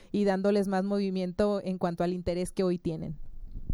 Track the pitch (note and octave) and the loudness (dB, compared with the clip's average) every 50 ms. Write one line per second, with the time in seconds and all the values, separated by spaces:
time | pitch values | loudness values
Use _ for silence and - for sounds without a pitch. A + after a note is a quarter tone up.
0 | - - - G#3 G#3 G3+ F#3+ F#3+ F#3+ G3+ G#3 G3+ F#3+ G3+ G3 F#3 F#3+ G3+ G3+ G3+ | -10 -4 0 2 4 4 4 4 4 4 4 4 2 2 0 0 0 0 0 0
1 | G3+ F#3+ F#3 F#3 F3+ F3+ F3 - G#3 G#3 G#3 G3 - F#3 F#3 F3+ - F3 E3+ - | 0 0 0 -2 -2 -2 0 2 2 2 2 0 -2 -4 -2 0 0 -2 0 0
2 | F3 F3 F3+ F3+ F3 F3+ E3+ F3+ F3+ F3 - - F#3+ F3+ F3 F3 - F3 D#3+ D#3+ | 0 0 0 -2 -2 -2 -2 0 -2 -2 0 0 2 2 0 0 -2 -4 -4 -4
3 | D#3+ D#3 D3+ - - - - - - - - - - - | -6 -8 -6 -8 -8 -8 -8 -10 -10 -10 -8 -8 -2 -2